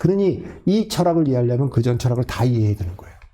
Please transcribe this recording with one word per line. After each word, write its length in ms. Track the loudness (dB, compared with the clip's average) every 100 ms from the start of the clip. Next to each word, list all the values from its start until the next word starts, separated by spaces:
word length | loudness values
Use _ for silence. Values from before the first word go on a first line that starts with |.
그러니 420 | 0 2 0 0 -8 -6 0
이 220 | 0 0
철학을 400 | 0 2 2 2
이해하려면 420 | 2 0 0 0
그전 280 | 0 0 0
철학을 240 | 0 0
다 200 | -2 0
이해해야 300 | 0 2 0 0
되는 200 | -6 -8
거예요. 180 | -18 -20 -20